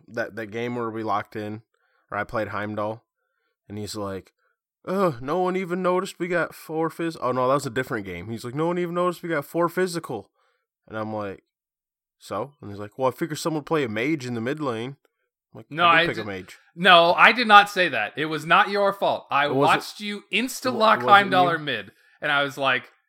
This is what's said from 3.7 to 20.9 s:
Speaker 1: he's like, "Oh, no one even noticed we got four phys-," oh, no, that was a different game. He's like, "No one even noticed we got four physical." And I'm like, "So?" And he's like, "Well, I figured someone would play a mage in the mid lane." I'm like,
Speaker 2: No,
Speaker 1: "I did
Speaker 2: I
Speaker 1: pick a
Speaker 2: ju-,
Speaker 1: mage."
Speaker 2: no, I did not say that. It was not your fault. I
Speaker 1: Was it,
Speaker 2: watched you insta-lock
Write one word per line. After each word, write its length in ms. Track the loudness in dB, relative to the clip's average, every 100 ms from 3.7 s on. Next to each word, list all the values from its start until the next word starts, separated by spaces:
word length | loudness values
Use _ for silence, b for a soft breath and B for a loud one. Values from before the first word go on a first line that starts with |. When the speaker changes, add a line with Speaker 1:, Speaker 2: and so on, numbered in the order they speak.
| -12
Speaker 1:
he's 160 | -10 -8
like, 360 | -8 -8 -14 _ _ _ _ _ -8
"Oh, 320 | -2 -2 -2
no 200 | -4 -2
one 160 | 0 -2
even 260 | -4 -2
noticed 360 | 0 0 -2 -8
we 100 | -4
got 260 | -2 -4
four 340 | -8 -10 -4 -4
phys-," 280 | -4 -8 -4
oh, 120 | -4
no, 160 | 0 2
that 60 |
was 120 | 2 0
a 40 |
different 360 | -6 -4 -6 -6
game. 240 | -10 -10
He's 140 | -10
like, 100 | -8
"No 120 | -4 -2
one 100 | -2
even 160 | -4
noticed 280 | -2 -2 -2
we 60 | -6
got 160 | -6
four 240 | -4 -2 -2
physical." 600 | 0 -2 -2 -6 -10 -10 _ _ _ _ _ -12
And 100 | -8
I'm 160 | -6
like, 300 | -6 -8 -10 _ _ _ _ _ _ _ _
"So?" 360 | -8 -8 -8 -12
And 100 | -16
he's 100 | -12
like, 180 | -12 -2
"Well, 100 | -2
I 20 |
figured 260 | 0 -6 -4
someone 220 | -4 -4
would 60 | -2
play 180 | -2
a 40 | -2
mage 380 | -2 -2 -2 -4
in 80 |
the 60 | -6
mid 200 | -4 -4
lane." 360 | -4 -6 -8 -12 _ _ _ _ _
I'm 60 | -20
like, 100 | -12
Speaker 2:
No, 160 | 2 4
Speaker 1:
"I 140 | 6
did 40 |
Speaker 2:
I 20 | 4
Speaker 1:
pick 80 | -2
a 20 |
Speaker 2:
ju-, 40 | -6
Speaker 1:
mage." 320 | -10 -12 -20 _
Speaker 2:
no, 380 | 0 8 8 8
I 180 | 8 6
did 140 | 6 8
not 200 | 8 8
say 180 | 2 0
that. 240 | 0 -4 -4
It 100 | -4
was 180 | -4 2
not 240 | 4 4
your 220 | 2 0
fault. 340 | 2 0 -2 0
I 180 | 0 2
Speaker 1:
Was 60 |
it, 40 | 2
Speaker 2:
watched 420 | 4 2 -2 -12
you 240 | -10 -10 -4
insta-lock 680 | -4 -4 -4 -4 2 2